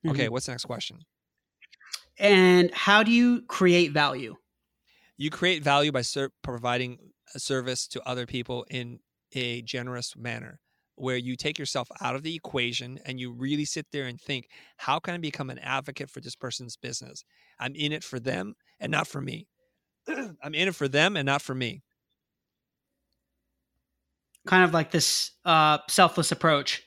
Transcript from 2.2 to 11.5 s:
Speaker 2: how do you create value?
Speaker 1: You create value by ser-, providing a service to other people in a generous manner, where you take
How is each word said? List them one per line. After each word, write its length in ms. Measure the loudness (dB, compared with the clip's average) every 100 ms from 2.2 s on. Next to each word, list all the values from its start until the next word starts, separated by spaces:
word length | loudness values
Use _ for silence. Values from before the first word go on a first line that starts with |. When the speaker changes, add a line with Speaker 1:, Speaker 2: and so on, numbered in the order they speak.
| 6 8 10 8 6
Speaker 2:
how 300 | 2 4 6
do 80 | 6
you 320 | 6 6 4
create 480 | -2 2 6 6 4
value? 440 | 2 0 -2 -8 -14 _ _ _ _ _ _ _ _
Speaker 1:
You 120 | -6
create 340 | 0 0 2
value 280 | 4 4 4
by 100 | 0
ser-, 300 | -2 -4 -6 _
providing 720 | -10 -6 -2 -2 -4 -8 -20 _ _
a 60 | -10
service 480 | -4 -2 -2 -6 -6
to 200 | -8 -8
other 180 | -6 -4
people 400 | -6 -4 -8 -6
in 300 | -8 -8 -14 _ _ _
a 280 | -6 -6 -6
generous 520 | -8 -8 -8 -8 -10 -10
manner, 440 | -10 -10 -12 -20 _ _ _ _
where 220 | -4 -4
you 180 | -4 -4
take 240 | -4